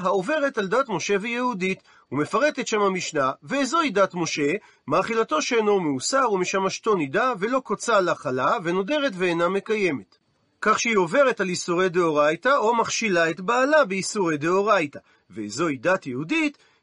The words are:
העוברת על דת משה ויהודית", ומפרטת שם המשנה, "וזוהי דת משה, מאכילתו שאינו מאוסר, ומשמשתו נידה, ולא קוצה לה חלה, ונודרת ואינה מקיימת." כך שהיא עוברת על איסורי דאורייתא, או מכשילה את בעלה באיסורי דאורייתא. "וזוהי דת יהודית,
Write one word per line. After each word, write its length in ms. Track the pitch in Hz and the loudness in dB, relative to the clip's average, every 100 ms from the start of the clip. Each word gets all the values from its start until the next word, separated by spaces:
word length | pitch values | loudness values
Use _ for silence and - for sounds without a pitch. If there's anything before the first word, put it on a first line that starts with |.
העוברת 560 | 185 196 196 311 277 233 | 0 0 0 -2 -2 -2
על 100 | 190 | -2
דת 220 | 226 226 | -2 -2
משה 260 | 170 - 196 | -2 -2 -2
ויהודית", 640 | 233 240 247 202 185 185 _ - - | -2 -4 -2 -2 -4 -4 _ -20 -8
ומפרטת 560 | 135 151 208 294 285 - | -4 -2 0 0 0 -2
שם 140 | 214 | 0
המשנה, 500 | 196 185 - 147 131 - | 0 0 -4 0 0 -2
"וזוהי 460 | 147 269 254 330 294 | -4 -2 0 0 2
דת 240 | 196 185 | 2 0
משה, 380 | 175 160 156 143 196 - _ - | 0 -4 -2 -2 -2 -8 _ -2
מאכילתו 540 | 165 190 226 220 311 | -2 0 -2 0 -2
שאינו 380 | - 233 208 202 | 0 0 2 2
מאוסר, 520 | 156 131 - 269 247 | 0 -2 -2 0 2
ומשמשתו 640 | 190 180 196 190 - 226 190 | 0 0 -2 -2 -2 0 0
נידה, 380 | 139 180 254 208 | 0 0 0 -2
ולא 200 | 220 262 | -2 -2
קוצה 420 | - 202 - 208 | -2 -6 2 2
לה 140 | 170 151 | 2 -2
חלה, 420 | 143 127 143 226 | -2 -2 0 0
ונודרת 480 | 170 185 196 302 277 185 | 0 -2 0 0 -2 -2
ואינה 340 | 180 170 175 | -2 0 0
מקיימת." 680 | 196 - 214 180 127 - _ _ _ _ - | 0 -2 0 0 -2 -8 _ _ _ _ -4
כך 180 | 208 214 | 0 2
שהיא 180 | 240 208 | 2 2
עוברת 440 | 165 262 262 - | 2 4 4 2
על 80 | 185 | -2
איסורי 400 | 175 - 170 185 | -4 -2 0 2
דאורייתא, 680 | 170 165 147 151 160 254 285 | 2 2 4 2 2 2 2
או 200 | 214 233 | 2 2
מכשילה 540 | - - 220 170 165 | 0 -2 0 2 0
את 120 | 165 | -2
בעלה 440 | 185 247 269 302 214 | -2 0 4 4 4
באיסורי 520 | 190 175 214 170 147 | 0 -4 -2 0 0
דאורייתא. 600 | 160 190 208 196 147 - _ _ _ | 0 2 2 2 0 -8 _ _ _
"וזוהי 460 | 98 104 110 165 135 | -12 -8 -4 -4 -2
דת 300 | 156 190 139 | 0 0 -2
יהודית, 500 | 123 160 320 302 - _ _ | -8 -4 -2 -2 -4 _ _